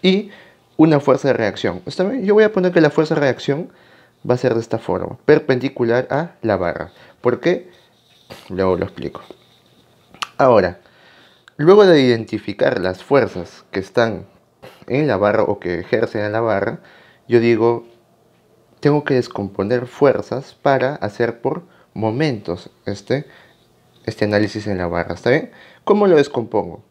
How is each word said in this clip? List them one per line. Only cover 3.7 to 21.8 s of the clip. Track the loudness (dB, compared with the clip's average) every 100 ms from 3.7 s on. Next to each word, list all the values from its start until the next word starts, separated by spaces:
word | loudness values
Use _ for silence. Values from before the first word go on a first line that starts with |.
| _ _ _ _ _ -2
va |
a | 0
ser | 0
de | -2
esta | -4 -8
forma, | -4 -6 -6 -6
perpendicular | 2 2 4 -2 -2 -4 0 0 0
a | -4 -6 _
la | -2 -2
barra. | -2 -6 -12 _ -20 _
¿Por | -2 0
qué? | -2 -2 -6 _ _ _ _ _ _ -20 -12
Luego | -2 0 0
lo |
explico. | -2 -8 -12 -12 -18 -20 _ _ _ _ _ _ _ -14 -14 0
Ahora, | 4 4 2 -4 _ _ _ _ _ _ -20 0
luego | 6 6
de | 8 6
identificar | 4 2 -2 -8 -8 -2 -2 0
las | -4 -6
fuerzas | 0 2 2 -4 -14 -18 _
que | -8
están | -4 -2 -2 -4 -14 _ _ _ -20 -20 -6
en | -2 0
la | 0
barra | 2 2
o | 0 -4
que | -6 -8
ejercen | -4 -2 -2 -4
en | -4
la | -2
barra, | -2 -2 -4 -8 -16 -20 _ _ _
yo | 2
digo, | 4 2 2 0 -6 _ _ _ _ _ _ _ _ _
tengo | 0 0
que | 0
descomponer | -2 -2 -8 -8 -6 -4 -4 -6
fuerzas | 0 2 2 -4 -10 -10 _
para | -2 0 -2 -4
hacer | -10 -4 -4 -2
por | -6 -6 -14 _